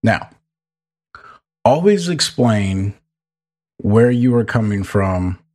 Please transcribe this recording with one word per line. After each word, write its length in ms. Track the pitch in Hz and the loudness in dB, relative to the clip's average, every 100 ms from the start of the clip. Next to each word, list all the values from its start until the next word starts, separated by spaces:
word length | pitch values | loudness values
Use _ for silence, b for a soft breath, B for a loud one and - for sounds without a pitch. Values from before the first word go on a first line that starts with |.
Now, 260 | 113 98 - _ _ _ _ _ _ _ _ B B B _ _ | 0 -2 -6 _ _ _ _ _ _ _ _ B B B _ _
always 440 | - 143 185 202 170 | 0 2 2 0 -2
explain 880 | 165 - - 120 107 98 95 101 - _ _ _ _ _ _ _ _ | -4 -4 0 0 2 0 -2 -4 -8 _ _ _ _ _ _ _ _
where 320 | - 107 120 | 0 4 4
you 240 | 123 123 | 2 2
are 100 | 120 | 2
coming 380 | 113 120 107 101 | 0 -2 -2 -4
from 560 | 95 104 98 92 92 90 _ | -4 -2 -2 -2 -4 -6 _